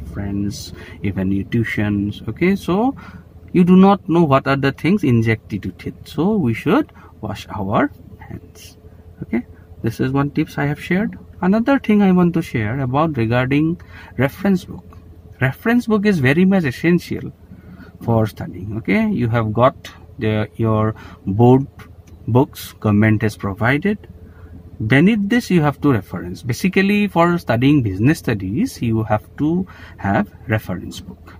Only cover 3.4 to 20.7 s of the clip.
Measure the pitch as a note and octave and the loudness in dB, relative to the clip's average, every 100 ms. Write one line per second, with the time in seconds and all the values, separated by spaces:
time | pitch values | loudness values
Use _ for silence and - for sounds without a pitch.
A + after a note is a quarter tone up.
3.4 | - - F3+ F#3 G3 G3+ - E3 D#3+ C3+ | -2 2 6 8 8 4 2 2 4 2
4.4 | C3+ C#3 C3+ - D3+ G3+ C#3 A#2+ A2+ A2 | 2 0 0 -2 0 0 2 2 2 -2
5.4 | - G2+ F#2 - G2 - - - F3+ A3 | -4 -8 -8 -10 -12 -14 -10 -2 0 0
6.4 | C3 A2 D3 A#3 - - - - A2 G#2+ | 0 -2 0 0 0 -10 -20 -12 -10 -10
7.4 | - - G2 A#2+ C#4+ - - - - - | -10 -8 -2 0 -2 -4 -20 -20 -16 -18
8.4 | - - - - - - - - - A#2 | -18 -20 -20 -20 -20 -20 -20 -16 -6 -6
9.4 | - - - - A#2 - C3 C3+ C#3+ D3 | -6 -16 -20 -8 -6 -2 -2 0 -2 -2
10.4 | D#3 - C#3+ D3 - F3+ A3 - - - | -4 -2 -4 -4 -2 -2 -2 -8 -18 -4
11.4 | F#3 A3 A#3 C#4 - G#3 G3 F3+ F3 D#3+ | 0 2 2 0 2 4 4 4 4 0
12.4 | E3 B2 G#2+ C3+ C3 C#3 E3 C3+ A2 A#2+ | -2 -2 -2 -2 -2 0 0 0 0 0
13.4 | B2+ C#3+ D#3+ E3+ - - - - C3+ - | 2 0 0 -2 -10 -20 -10 -2 -2 0
14.4 | G3 F3+ - - - - - - - - | 0 0 -2 -16 -18 -20 -20 -20 -14 -4
15.4 | C3 - A3+ B3 A#3 G#3+ G#3 F#3 B2+ D3+ | -2 -2 0 0 2 0 2 2 2 4
16.4 | F#3+ G3 D3 - D#3+ F3 - - - - | 4 2 0 -2 2 2 0 -10 -10 -16
17.4 | - - - - - - - A2+ G#2+ - | -20 -20 -20 -20 -20 -8 0 0 0 -4
18.4 | F2 F2+ G2+ G#2+ - G3+ A3 F3+ A#2+ A#2 | -12 -12 -10 -8 -2 0 0 -2 -2 -2
19.4 | A2 G#2+ B2+ - - - - - A2 G#2+ | -2 2 0 0 -16 -20 -20 -6 -2 -2
20.4 | G#2 - A2+ | -4 -2 0